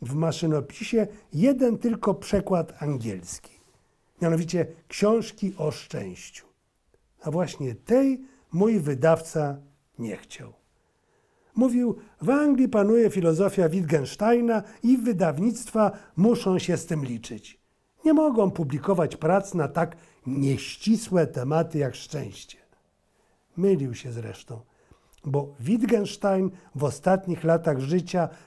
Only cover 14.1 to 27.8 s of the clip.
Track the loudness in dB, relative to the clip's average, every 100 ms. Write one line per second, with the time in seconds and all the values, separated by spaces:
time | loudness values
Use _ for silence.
14.1 | -2 2 2 2 -2 -4 -2 2 2 2
15.1 | 0 0 0 -2 -2 -2 2 2 0 -6
16.1 | 2 4 4 2 0 0 -2 -2 -4 -4
17.1 | -8 -10 -14 -16 -20 _ _ _ _ 2
18.1 | 4 4 2 2 0 -4 -2 0 0 0
19.1 | -2 0 2 0 -4 -2 -2 -4 -6 _
20.1 | _ -6 -2 0 -2 -6 -4 0 0 0
21.1 | 0 0 -2 -2 0 0 -2 -4 -6 -12
22.1 | -10 -10 -14 -20 -20 _ _ _ _ _
23.1 | _ _ _ _ -2 2 2 -2 -8 -10
24.1 | -10 -10 -14 -16 -16 -18 _ _ _ _
25.1 | _ -4 -4 -4 -6 -2 0 2 2 0
26.1 | -2 0 0 -2 -6 -14 -4 -4 0 2
27.1 | 2 0 -2 2 2 2 -2